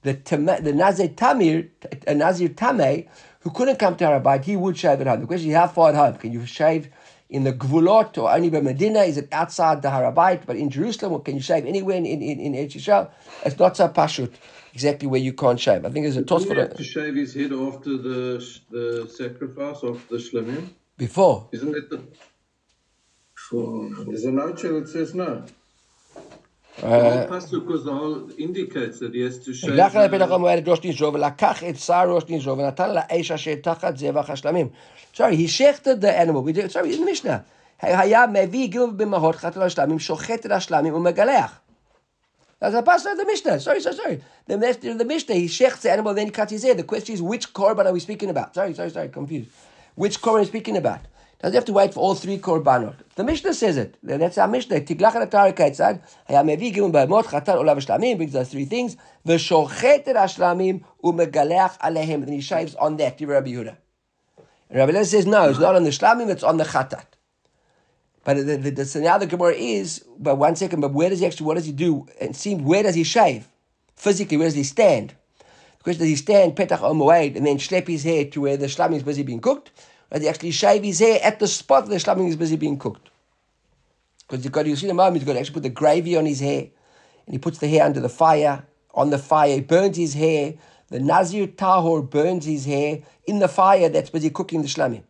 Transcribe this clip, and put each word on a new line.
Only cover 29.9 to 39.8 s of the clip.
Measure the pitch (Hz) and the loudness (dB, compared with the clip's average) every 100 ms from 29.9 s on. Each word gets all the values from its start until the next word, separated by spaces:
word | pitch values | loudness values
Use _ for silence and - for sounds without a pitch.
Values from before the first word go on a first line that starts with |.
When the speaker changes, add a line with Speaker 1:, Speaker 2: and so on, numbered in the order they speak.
| 208 202 | 6 4
Speaker 2:
the | 190 | 4
Speaker 1:
lepetach | 180 | 2
hamoed | 185 175 175 | 2 2 0
et | 160 | 0
rosh | 160 | 0
nizro, | 175 135 151 | -2 -2 -2
v'lakach | 147 147 143 208 - | 0 -4 0 0 0
et | 170 135 | -8 -10
sar | - 175 180 | 0 2 2
rosh | 175 | 0
nizro, | 160 160 135 | -2 -6 -4
v'natan | 135 139 135 180 | -4 -4 -2 -2
la'esh | 165 - 170 160 | -2 -2 -4 -4
asher | 151 160 147 | -6 -6 -6
tachat | 170 165 180 135 | -4 -4 -6 -4
zevach | 139 147 143 | -4 -4 -4
hashlamim." | 139 151 175 135 - - - _ | -6 -2 -2 -4 -8 -20 -20 _
Sorry, | - 233 | 0 2
he | 165 | 2
shechted | 165 - 285 285 269 247 | 0 4 2 4 0 2
the | 202 180 | 2 4
animal. | 165 147 | 2 0
We | 139 | -2
did, | 165 190 | -4 -4
sorry, | - 170 | -4 -4
in | 311 | -2
the | |
Mishnah. | 349 330 254 120 - _ _ _ | -2 -2 -4 -6 -8 _ _ _
"Hay-, | - | 0
haya | 180 196 226 240 | 2 4 6 4
mevi | 202 190 240 247 | 2 0 -2 -4
gimel | 226 247 | -2 -2
b'mahot | 202 208 190 160 165 | -2 -2 2 0 0
chat | 175 175 | -8 -2
lo | |
shlamim, | 180 165 | -2 0